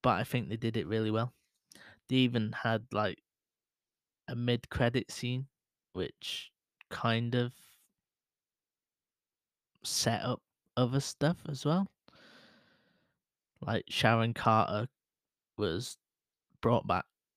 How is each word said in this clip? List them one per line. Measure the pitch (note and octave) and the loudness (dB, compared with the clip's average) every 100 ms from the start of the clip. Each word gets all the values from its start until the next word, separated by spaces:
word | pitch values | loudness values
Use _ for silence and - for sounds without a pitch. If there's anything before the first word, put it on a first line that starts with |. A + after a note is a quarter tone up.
But | C3+ F#2+ | 4 2
I | |
think | A#2+ B2+ F#2 | 0 -4 -4
they | A2 | -4
did | A#2 A2 | -2 -2
it | D#2+ | -2
really | A2 A2 | 0 0
well. | G#2+ A#2+ _ _ _ _ - - - _ | 0 -2 _ _ _ _ -20 -20 -20 _
They | C3 | 2
even | B2+ A#2+ A2 | 4 2 -2
had, | - A#2 A2+ A2+ | -2 -2 -2 -2
like, | G#2 G#2 - _ _ _ _ _ _ _ _ _ _ - | -2 -2 -4 _ _ _ _ _ _ _ _ _ _ -10
a | A#2+ | -4
mid-credit | A#2+ A#2+ - - A#2+ A#2 - | 0 0 -2 0 2 2 -4
scene, | - B2 B2+ C#3 _ _ _ _ | -8 -4 -4 -8 _ _ _ _
which | F#2 E2+ _ - - - _ _ _ - | -8 -8 _ -10 -10 -12 _ _ _ -14
kind | - A#2+ A2+ A#2+ | -2 0 0 2
of | B2 A#2+ - - _ _ _ _ _ _ _ _ _ _ _ _ _ _ _ _ _ _ _ _ _ | 0 0 -6 -20 _ _ _ _ _ _ _ _ _ _ _ _ _ _ _ _ _ _ _ _ _
set | - - - A2+ | -6 -2 0 -2
up | - - _ _ _ - | -4 -6 _ _ _ 0
other | B2 C3+ | 2 2
stuff | - - C#3+ F3 - | -4 0 0 0 -8
as | C3+ | -4
well. | D3 E3+ G3 _ _ - - - - _ _ _ _ _ _ _ _ _ _ _ | 0 0 0 _ _ -20 -20 -20 -20 _ _ _ _ _ _ _ _ _ _ _
Like, | G2 A2+ - | -4 -4 -4
Sharon | - A2+ A2+ A2+ | 2 4 4 2
Carter | A#2 - A2 F#2+ G#2 A2+ _ _ _ _ _ _ - | 2 4 4 4 -2 -4 _ _ _ _ _ _ -4
was | G2+ E2+ B2 - _ _ _ _ _ _ | -2 -2 -6 -14 _ _ _ _ _ _
brought | A2+ A#2 - | 0 0 2
back | F2 - _ _ | -2 -2 _ _